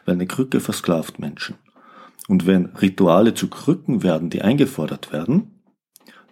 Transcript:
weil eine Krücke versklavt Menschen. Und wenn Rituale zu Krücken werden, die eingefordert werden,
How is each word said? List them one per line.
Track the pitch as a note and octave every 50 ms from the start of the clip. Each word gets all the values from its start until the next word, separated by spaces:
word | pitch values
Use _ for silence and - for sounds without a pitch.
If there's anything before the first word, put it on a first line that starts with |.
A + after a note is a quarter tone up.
| _
weil | - F#2
eine | F2 F2+
Krücke | F2+ - C3 C3 C3 - -
versklavt | - - - - - - E2+ D#2+ - - - -
Menschen. | - - - - - - - - _ _ _ _ _ - - - - - _ - - -
Und | F#2+ F2+ E2
wenn | F#2+ F#2+ F#2 F2
Rituale | - - - G2+ F#2+ - - F#2+ E2+ E2 G2 A2+ A2+ -
zu | - F#2+ -
Krücken | - - - C#3 E3+ F3+ - - B2+ F#2+ -
werden, | F#2 E2 D#2+ E2+ E2
die | - -
eingefordert | - G#2 C#3+ C#3+ C#3 C3+ - - D#2 - - - - -
werden, | - - - A#2 D3 G#3 - - - _ _ _ _ _ _ _ _ _ _ _ - - _ _